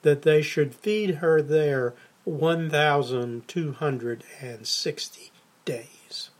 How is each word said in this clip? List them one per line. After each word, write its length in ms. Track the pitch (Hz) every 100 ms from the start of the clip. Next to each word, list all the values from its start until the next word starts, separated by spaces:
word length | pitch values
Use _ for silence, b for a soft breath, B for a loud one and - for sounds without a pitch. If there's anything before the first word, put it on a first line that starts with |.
that 200 | 151 143
they 200 | 160 151
should 320 | 151 - 143
feed 420 | - 214 214 202 151
her 240 | 165 160
there 540 | 143 156 151 135 123 B B B
one 460 | - 151 160 165 160
thousand 800 | 147 151 143 123 127 120 117 -
two 240 | 175 156
hundred 500 | 131 151 131 120 117 - -
and 260 | 127 117 110
sixty 640 | - - - - - - _ _ _
days. 680 | - 120 - - _ - -